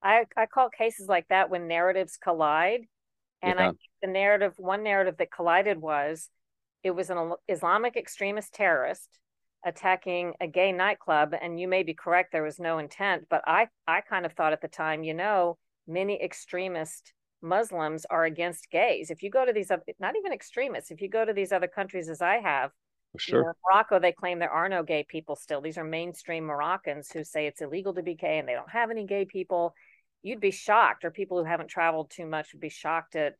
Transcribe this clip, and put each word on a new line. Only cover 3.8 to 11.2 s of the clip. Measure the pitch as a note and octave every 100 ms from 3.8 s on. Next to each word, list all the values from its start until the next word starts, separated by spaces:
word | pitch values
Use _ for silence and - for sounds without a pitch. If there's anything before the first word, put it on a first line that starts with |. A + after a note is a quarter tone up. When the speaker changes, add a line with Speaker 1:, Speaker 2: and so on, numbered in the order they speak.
| _ _
Speaker 1:
the | F#3+
narrative, | F#3+ G3 G#3 G3 F3
one | F#3 G3
narrative | G#3+ G3 F#3 E3+
that | E3+
collided | - E3+ F3 G3+ F3+
was | D#3 D3 C#3+ D#3+ - _ _ _ _ _
it | F#3+
was | F3+ F#3
an | F3
Al-, | E3 E3 -
Islamic | F3 F3 G3+ A#3+ A#3+
extremist | - - G3 G#3 G#3
terrorist | - G3 D#3 C3 F#3 - _ _ _ _ _
attacking | F3+ E3 F#3+ F#3 F#3+ F3 F3 -
a | F3
gay | E3 F#3+
nightclub. | F#3 F#3+ G3 - D#3